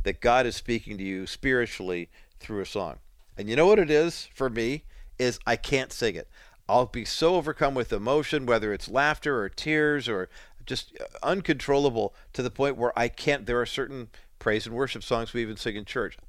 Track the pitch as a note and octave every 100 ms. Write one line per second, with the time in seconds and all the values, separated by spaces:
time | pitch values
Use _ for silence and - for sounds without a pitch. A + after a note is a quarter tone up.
0 | G2 - A#2+ B2 B2 - - A#2 G#2+ G#2
1 | F#2+ F#2+ F#2+ - C3+ B2+ A#2 - F#2 F2+
2 | E2+ - - - - G#2 F#2+ G#2 F2 A#1+
3 | - - - - G#2 B2 F3+ G#3+ D#3+ D3+
4 | E3+ - - - C3 A#2 A#2 D3 - -
5 | - - B2 - - A#2 - C3+ C3 -
6 | A2+ E2 - - - - - A#2 B2 B2
7 | G#2+ - E3 F#3 D3+ - C#3+ C3 A2+ G#2
8 | A2 D3 C#3+ D3+ B2 A2+ G#2+ G2+ - B2+
9 | D3 D3+ D3+ B2+ G2 - D#3 D#3 D3+ D3
10 | A#2+ G2 F2+ - - - - B2+ - -
11 | - - C#3+ F#3+ E3 C#3+ - C#3 C#3+ A2+
12 | G2+ - - - B2 - C#3 C3 A#2+ -
13 | A#2+ - D3+ C#3+ G#2+ A#2+ A2+ - C3 C3+
14 | A2+ - - - A2+ G#2+ A2+ A#2 C3+ A#2+
15 | - A#2 A2+ A#2+ A2 G#2+ A#2+ G#2 G2+ B2+
16 | G2+ -